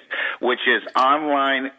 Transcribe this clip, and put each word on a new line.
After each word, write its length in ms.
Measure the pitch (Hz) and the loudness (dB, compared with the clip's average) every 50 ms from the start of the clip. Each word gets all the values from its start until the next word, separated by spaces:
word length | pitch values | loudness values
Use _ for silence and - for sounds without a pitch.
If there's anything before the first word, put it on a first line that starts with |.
| - - - - - - - - - | -6 -10 -8 -6 -6 -6 -6 -4 -2
which 180 | 123 127 120 - | -2 -2 0 2
is 160 | 127 120 107 - - - | 2 2 2 0 -2 0
online 760 | 117 127 131 143 151 156 151 143 139 139 135 135 131 131 131 - | 2 4 4 2 2 2 0 0 2 2 0 0 -2 -4 -6 -8